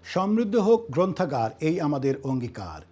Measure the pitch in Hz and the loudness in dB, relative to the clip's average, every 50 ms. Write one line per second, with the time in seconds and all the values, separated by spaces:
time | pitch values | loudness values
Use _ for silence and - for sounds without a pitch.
0 | - - - 180 185 202 214 226 240 202 202 240 190 214 233 226 226 - 123 147 | -14 -2 -2 0 0 2 2 0 0 2 2 2 4 6 4 4 2 -2 0 0
1 | 180 190 165 - - 151 143 123 113 110 - - 156 156 165 180 160 147 151 135 | 2 2 2 -2 -2 -2 0 -2 -2 -2 -4 -2 -2 0 0 0 0 0 0 0
2 | 131 139 135 135 135 135 131 127 120 113 - - 95 87 80 78 - - | 0 0 -2 0 -2 -4 -4 -2 -4 -6 -8 -10 -12 -12 -12 -16 -18 -20